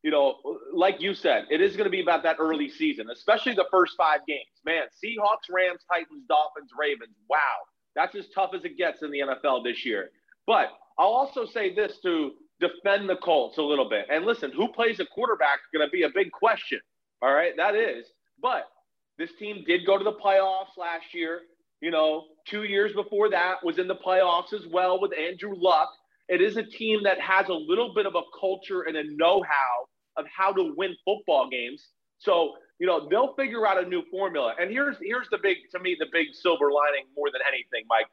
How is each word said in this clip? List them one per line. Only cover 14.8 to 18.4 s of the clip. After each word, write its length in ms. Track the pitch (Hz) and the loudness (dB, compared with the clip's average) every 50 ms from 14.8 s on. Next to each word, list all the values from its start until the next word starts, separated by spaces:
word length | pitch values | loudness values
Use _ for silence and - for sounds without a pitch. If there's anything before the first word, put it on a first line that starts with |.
| 233 226 220 175 | 0 0 0 -2
a 60 | 180 | -8
quarterback 540 | - - 190 240 247 214 - 156 143 139 139 | -8 -4 -4 -2 -2 0 2 2 2 2 0
is 160 | - _ - | -4 _ -2
gonna 140 | 156 151 147 | 0 0 0
be 140 | 165 185 160 | 2 0 0
a 60 | 147 | 0
big 220 | - 196 190 175 | 2 0 -2 -2
question, 480 | - - - 226 214 - - - - 104 _ _ _ _ _ _ _ _ 123 | -2 0 2 2 2 0 -4 -8 -8 -8 _ _ _ _ _ _ _ _ 0
all 100 | 131 135 | 2 2
right? 200 | 147 170 175 - | 4 2 0 0
That 160 | 151 170 208 202 | 0 0 0 2
is. 320 | 214 226 196 127 117 117 _ _ _ _ _ _ | 0 0 -2 -4 -8 -12 _ _ _ _ _ _
But 260 | _ | _